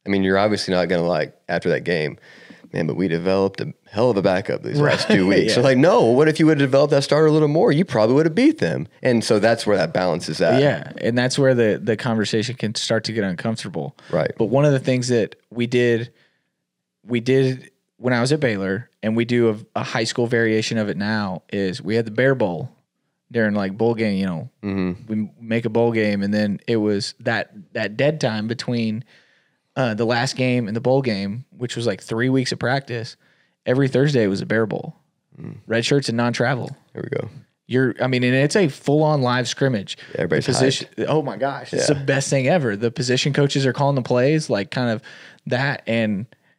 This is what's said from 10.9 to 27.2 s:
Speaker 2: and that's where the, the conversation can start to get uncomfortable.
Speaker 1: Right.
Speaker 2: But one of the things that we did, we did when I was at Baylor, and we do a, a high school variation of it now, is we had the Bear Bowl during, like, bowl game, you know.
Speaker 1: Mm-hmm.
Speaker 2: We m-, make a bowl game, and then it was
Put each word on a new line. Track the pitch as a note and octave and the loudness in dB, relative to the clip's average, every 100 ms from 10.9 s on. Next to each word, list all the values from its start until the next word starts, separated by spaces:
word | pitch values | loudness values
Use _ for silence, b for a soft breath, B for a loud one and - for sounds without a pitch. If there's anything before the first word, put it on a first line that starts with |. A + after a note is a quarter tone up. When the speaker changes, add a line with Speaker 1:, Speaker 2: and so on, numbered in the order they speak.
| - | -6
Speaker 2:
and | G#2+ B2 | -2 0
that's | B2+ - | 0 2
where | C3+ | 2
the, | B2 A2+ F#2+ | 4 2 0
the | A2 G#2+ | -2 -2
conversation | B2+ A2 G2+ A2+ A2 | -2 -2 -2 -2 -4
can | B2 G#2+ - | -4 -6 -4
start | - A2+ | -2 -2
to | A2 | -2
get | A2 | -4
uncomfortable. | G2 F2 A#2 A2 G#2+ D#2+ C#2+ - B | -4 -4 -6 -6 -8 -8 -10 -12 B
Speaker 1:
Right. | D#2+ - - | -2 -2 -2
Speaker 2:
But | A2 | 0
one | C3 | 2
of | D3 | 2
the | C3+ | 2
things | B2+ B2+ B2 | 0 -2 0
that | A#2+ G2 - - | 0 0 -6 -12
we | A#2 A#2+ | -6 -2
did, | B2 A#2+ A#2 A#2+ _ _ _ _ _ _ _ _ _ | 2 2 0 -4 _ _ _ _ _ _ _ _ _
we | G2+ A#2+ | -6 -4
did | A#2+ C3+ C3 C3 - _ _ _ | 2 2 2 -2 -10 _ _ _
when | B2 | -2
I | A#2+ | 0
was | B2 | 0
at | D3+ | 0
Baylor, | C3+ G2+ F#2+ G2 - _ | 0 -2 -2 -4 -8 _
and | A2 A2+ | -2 0
we | |
do | A#2 A#2+ A#2 | 0 2 2
a, | G#2+ - - | 0 -6 -8
a | |
high | A#2+ B2 | -4 -4
school | A2+ - A#2 | -2 -2 0
variation | A#2+ A2+ A2 A2 A2+ | 0 2 0 -2 -2
of | G#2 | -4
it | F#2 | -4
now, | G2+ A2 G2+ F2 - | -4 -4 -4 -8 -8
is | G2+ G2 F2+ | -4 -4 -4
we | F2+ A2+ | -2 -2
had | |
the | A2 | -2
Bear | G#2+ C3 | 0 2
Bowl | C3 G#2 E2 B2+ _ _ _ _ _ - | 2 0 -4 -10 _ _ _ _ _ -8
during, | A#2 G#2+ | -2 0
like, | G#2 F#2+ G2+ | 0 -2 0
bowl | A#2 | 0
game, | A2 A2 G2 | 0 0 0
you | F#2+ | -2
know. | E2 B2+ _ | -4 -10 _
Speaker 1:
Mm-hmm. | G2+ F#2+ F2+ F#2+ A2+ | -6 -2 -4 -4 -6
Speaker 2:
We | G#2+ | -6
m-, | G#2+ - | -6 -8
make | A2+ A#2 | -4 -4
a | A#2 | 0
bowl | A2+ A#2 | 0 2
game, | A2 G#2+ G2+ | 2 0 0
and | G2+ | 0
then | G#2+ G#2 F#2+ - | 0 0 -2 -2
it | A#2 | 0
was | G#2 G2+ - - | 0 0 -4 -6